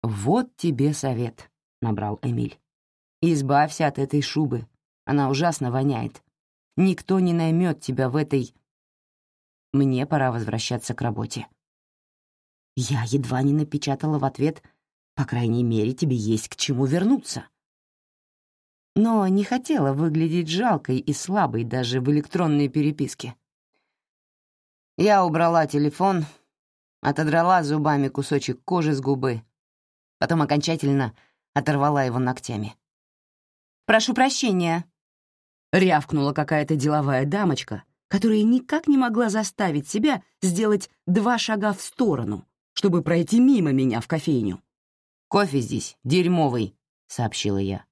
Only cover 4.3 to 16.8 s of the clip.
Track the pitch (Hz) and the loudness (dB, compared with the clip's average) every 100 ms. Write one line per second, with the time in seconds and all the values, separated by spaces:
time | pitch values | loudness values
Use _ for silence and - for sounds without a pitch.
4.3 | 151 147 120 113 _ _ _ - 143 135 | -2 -2 -2 -8 _ _ _ -2 0 0
5.3 | 135 170 156 127 127 139 120 120 - _ | 0 0 -2 -4 0 0 -2 -6 -12 _
6.3 | _ _ _ _ - 190 175 - 190 180 | _ _ _ _ 0 2 0 0 0 2
7.3 | 170 165 165 180 147 - 131 131 143 147 | 2 2 2 0 -2 -4 -2 0 0 0
8.3 | 139 120 _ _ _ _ _ _ _ _ | -2 -2 _ _ _ _ _ _ _ _
9.3 | _ _ _ _ 139 139 127 127 151 131 | _ _ _ _ 0 2 0 -2 0 0
10.3 | 117 110 110 - 123 - 120 117 110 110 | -2 -4 -6 -4 -6 -6 -4 -4 -4 -8
11.3 | - 110 _ _ _ _ _ _ _ _ | -10 -12 _ _ _ _ _ _ _ _
12.3 | _ _ _ _ - 123 135 113 139 120 | _ _ _ _ -8 -4 -2 0 -2 -2
13.3 | 127 139 147 147 147 147 135 156 151 135 | -2 0 0 -2 -4 -4 -4 -2 -2 -4
14.3 | - 156 156 _ _ _ _ _ - 127 | -2 -4 -4 _ _ _ _ _ -6 -4
15.3 | 120 117 117 120 113 107 131 156 123 107 | -2 0 0 0 0 -2 -2 -2 -2 0
16.3 | 113 - - - 127 | -2 -4 -8 -4 -2